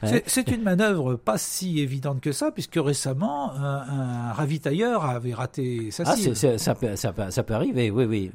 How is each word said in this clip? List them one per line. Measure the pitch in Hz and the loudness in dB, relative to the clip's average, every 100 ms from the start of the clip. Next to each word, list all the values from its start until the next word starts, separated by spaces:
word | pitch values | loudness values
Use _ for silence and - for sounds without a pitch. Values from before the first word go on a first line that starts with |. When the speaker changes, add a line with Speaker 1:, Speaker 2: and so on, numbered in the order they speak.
Speaker 1:
Hein ? | 110 | 2
Speaker 2:
C'est, | 240 - | 2 2
c'est | - 247 | 0 0
une | 240 | 0
manœuvre | 214 180 214 185 127 | 2 4 4 2 0
pas | 123 - 196 | 0 0 -2
si | - - 185 156 | -2 -4 -2 0
évidente | 139 135 143 135 | 0 -2 -4 -2
que | 151 | -2
ça, | 139 302 | 0 -2
puisque | 302 151 170 | -2 -4 0
récemment, | 143 143 139 131 214 285 277 | 0 0 0 0 0 0 -4
un, | 139 139 139 131 139 127 123 120 | -2 -2 -4 -2 -2 -2 -2 -4
un | |
ravitailleur | 113 151 156 139 151 233 226 151 | -2 0 0 0 0 2 2 0
avait | 120 123 | -2 -2
raté | 117 127 - 127 120 110 | -4 -4 -2 -2 -2 -4
sa | - 170 | -2 2
Speaker 1:
Ah, | |
Speaker 2:
cible. | 208 190 104 | 2 2 2
Speaker 1:
c'est, | 139 | 2
c'est, | 113 | 2
ça | - | 0
peut, | 120 120 | 0 0
ça | 98 113 | -2 -4
peut, | 92 98 | -2 -4
ça | 92 | -2
peut | - | 0
arriver, | 110 127 170 117 | 0 0 2 2
oui, | 104 | 4
oui. | 120 110 95 | 2 2 -2